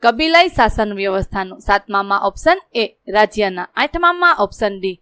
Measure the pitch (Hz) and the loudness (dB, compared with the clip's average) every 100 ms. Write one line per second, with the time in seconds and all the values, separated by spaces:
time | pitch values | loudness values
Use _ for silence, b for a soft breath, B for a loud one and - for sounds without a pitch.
0 | 233 233 320 330 359 - 226 214 214 202 | 2 2 2 4 4 2 0 2 -4 -2
1 | 196 190 190 202 185 190 - 202 - 202 | -2 -2 -4 -6 -8 -10 0 0 0 -4
2 | 196 196 202 - 320 370 - - 220 _ | -2 -2 -2 -2 0 0 -2 -6 -6 _
3 | - 202 214 214 202 185 180 - 285 339 | -4 0 0 0 -4 -4 -10 -4 -4 0
4 | 349 349 349 339 202 - 214 196 185 175 | 0 2 2 2 -2 -2 -4 -4 -8 -8